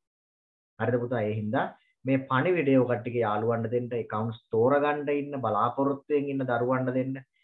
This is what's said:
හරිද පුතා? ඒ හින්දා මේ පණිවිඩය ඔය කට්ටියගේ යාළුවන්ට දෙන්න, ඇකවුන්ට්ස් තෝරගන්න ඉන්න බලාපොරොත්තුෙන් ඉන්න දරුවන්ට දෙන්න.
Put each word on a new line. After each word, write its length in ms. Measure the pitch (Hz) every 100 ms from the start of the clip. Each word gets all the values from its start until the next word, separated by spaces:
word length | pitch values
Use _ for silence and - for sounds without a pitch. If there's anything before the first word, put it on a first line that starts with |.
| _ _ _ _ _ _ _ -
හරිද 180 | 113 120
පුතා? 240 | 120 123
ඒ 120 | 107
හින්දා 320 | 107 107 131 190 - _ _
මේ 140 | 127 131
පණිවිඩය 540 | 131 131 170 180 143 135
ඔය 100 | 120
කට්ටියගේ 360 | 117 120 120
යාළුවන්ට 460 | 110 107 113 117 113
දෙන්න, 200 | 120 120
ඇකවුන්ට්ස් 500 | 120 110 110 113 110 _
තෝරගන්න 600 | 113 123 143 147 147 143
ඉන්න 320 | 147 143 139
බලාපොරොත්තුෙන් 880 | 117 104 120 135 139 135 - 147 143
ඉන්න 180 | 135 127
දරුවන්ට 460 | 117 123 127 131
දෙන්න. 200 | 127 131 131 - _